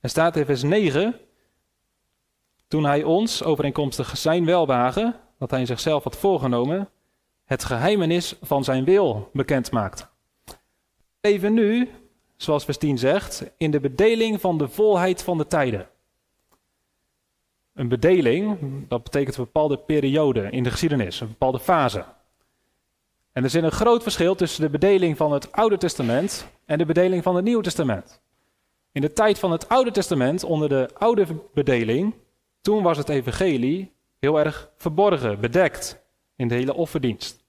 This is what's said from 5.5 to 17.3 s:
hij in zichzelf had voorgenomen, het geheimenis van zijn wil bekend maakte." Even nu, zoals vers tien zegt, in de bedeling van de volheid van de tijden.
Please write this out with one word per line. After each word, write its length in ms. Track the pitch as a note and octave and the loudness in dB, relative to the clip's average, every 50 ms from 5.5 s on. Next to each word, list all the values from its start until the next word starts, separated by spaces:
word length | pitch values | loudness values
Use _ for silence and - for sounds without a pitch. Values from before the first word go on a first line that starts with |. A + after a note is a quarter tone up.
hij 100 | - C3 | -2 -2
in 60 | B2+ | -2
zichzelf 380 | A#2 B2+ - - E3 D#3 D3 - | -2 -4 -4 -2 0 0 0 -2
had 120 | B2+ - | -6 -10
voorgenomen, 760 | - - G3+ F#3+ D#3 C3 C3 B2 A#2+ B2 C3+ D#3+ F#3+ G3+ - _ _ _ _ _ _ _ _ _ _ _ | -2 0 0 2 2 0 0 0 0 0 0 -2 -4 -4 -8 _ _ _ _ _ _ _ _ _ _ _
het 200 | _ C3 B2+ - | _ -6 -6 -4
geheimenis 720 | - C3 A#2 B2+ F3+ G#3+ G#3 E3+ D#3+ E3+ F3 E3+ - - - | -4 -4 -2 0 0 2 2 2 0 0 0 -2 -6 -12 -14
van 220 | - - D3 C#3 C3+ | -4 -2 -2 -2 0
zijn 200 | C#3+ C3 C3 C3 | 0 -2 0 2
wil 460 | C3 F#3 G3+ G3 D3 A2 G#2+ G2+ - | 2 4 4 4 2 0 -4 -8 -8
bekend 380 | _ C3+ C3 - D3 C3 A#2 - | _ -6 -2 0 0 -2 -2 -2
maakte." 360 | - A#2 G#2 F#2 - - - _ _ _ _ _ _ _ _ - - _ _ _ _ _ _ _ _ _ _ _ _ _ | -2 -2 -2 -4 -8 -12 -20 _ _ _ _ _ _ _ _ -20 -20 _ _ _ _ _ _ _ _ _ _ _ _ _
Even 340 | - G#3 G#3 G3 F3 G#3 A3 | 0 2 2 2 2 2 2
nu, 360 | A3+ A3 G#3 A3 A#3+ B3 A#3+ - - _ _ _ _ _ _ _ | 4 4 2 2 2 0 -2 -4 -20 _ _ _ _ _ _ _
zoals 280 | _ - - D3+ D3 - | _ -2 -2 -2 -2 0
vers 140 | - C#3+ - | -4 -6 -2
tien 200 | - D3+ C#3 A#2+ | 0 -2 0 2
zegt, 520 | A#2+ C3 D#3+ G3 - - - - - - _ | 2 2 2 0 -2 -6 -12 -12 -14 -14 _
in 140 | _ E3 D#3 | _ -2 0
de 100 | D3 D3 | 0 0
bedeling 600 | C3+ C#3 B2+ B2+ G3 A3 A#3 A3+ A3+ A3 G#3+ G3+ | -2 -2 0 2 4 4 4 2 0 0 -2 -2
van 180 | - F#3 E3+ D#3 | -2 -2 0 0
de 100 | D3 B2 | -2 -4
volheid 540 | - - G#3+ G#3+ G#3 F3+ F3 F#3+ F#3 F3+ | 0 2 2 4 4 4 2 0 0 -2
van 160 | - - F3+ D#3+ | -2 -4 -2 -2
de 80 | D3+ | -2
tijden. 420 | - - D#3+ C#3 B2+ A2 F#2+ F2+ - _ _ _ _ _ _ _ _ _ _ _ _ _ _ _ _ _ _ _ _ _ _ _ _ _ _ _ _ | -2 0 0 0 0 -2 -6 -8 -12 _ _ _ _ _ _ _ _ _ _ _ _ _ _ _ _ _ _ _ _ _ _ _ _ _ _ _ _